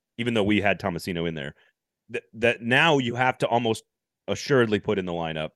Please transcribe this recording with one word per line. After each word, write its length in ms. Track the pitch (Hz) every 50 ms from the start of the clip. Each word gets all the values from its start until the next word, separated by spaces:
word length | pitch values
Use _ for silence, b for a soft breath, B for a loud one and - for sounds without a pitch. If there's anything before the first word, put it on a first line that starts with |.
| _ _ _ -
even 160 | 117 120 117
though 100 | 110 98
we 160 | 104 107 98
had 180 | 98 101 92 85
Tomasino 480 | - 98 85 82 - 98 87 85 85
in 80 | 85 82
there, 200 | 76 69 73 - _ _ _ _ _ _ _ _ _ _ _
th-, 120 | 117 120 _ _ -
that 260 | 113 117 117 117 92
now 380 | 117 117 123 139 160 170 151 139
you 160 | 123 117 120
have 240 | 123 127 127 127 -
to 80 | 143
almost 360 | - 113 120 120 113 110 - _ _ _ _ _ _ _ _ - -
assuredly 520 | 98 - - - 143 127 117 107 104 98
put 180 | - - 104 95
in 80 | 92
the 60 | 90
lineup, 380 | 85 85 82 80 80 78 78 - _